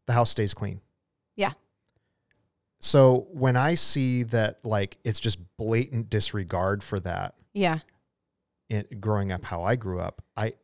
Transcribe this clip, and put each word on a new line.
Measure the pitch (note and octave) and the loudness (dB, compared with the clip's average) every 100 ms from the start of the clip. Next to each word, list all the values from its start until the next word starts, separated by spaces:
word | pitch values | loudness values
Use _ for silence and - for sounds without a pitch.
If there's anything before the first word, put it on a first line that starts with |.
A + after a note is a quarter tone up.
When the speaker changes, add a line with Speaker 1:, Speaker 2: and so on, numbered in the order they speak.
| - | 0
Speaker 1:
the | |
house | A#2+ A#2 | 2 2
stays | - G#2 | 2 -2
clean. | - G2+ G2 - _ _ _ _ - | -2 -8 -10 -16 _ _ _ _ -4
Speaker 2:
Yeah. | G3 - _ _ _ _ _ _ _ _ _ _ _ _ | -4 -4 _ _ _ _ _ _ _ _ _ _ _ _
Speaker 1:
So | - C#3+ C3 B2+ - | 2 8 8 6 0
when | D#3+ C3 B2+ | -2 0 2
I | C#3+ | 2
see | E3+ - C#3+ B2+ B2 | 2 2 2 0 0
that, | A#2 A2+ G#2+ - | 0 0 0 -2
like, | A2+ G#2+ G2 - | -2 -2 -2 -6
it's | A#2 G#2+ | -6 -2
just | A2+ G2 F2 - | -2 -4 -6 -8
blatant | G#2+ A2+ C3+ B2 G#2+ | -2 0 0 -4 -2
disregard | A2 - G#2 F2 F2+ F#2+ G3+ | -2 -2 -4 -4 -2 0 -2
for | - G2+ | -4 -6
that | F2+ F2+ F#2+ - _ | -4 -6 -8 -12 _
Speaker 2:
Yeah. | G3+ F3+ D#3+ - _ _ _ _ _ _ _ - | -2 -2 -2 -8 _ _ _ _ _ _ _ -6
Speaker 1:
in, | A2 G#2 G#2+ | -6 -6 -6
growing | G#2+ G#2 G2 | -2 0 0
up | F2+ | -4
how | - F2 | -6 -6
I | F#2 B2 | -2 -2
grew | G#2+ F2+ | -2 -6
up, | F2+ - - - | -6 -10 -14 -6
I, | A2 - | -6 -6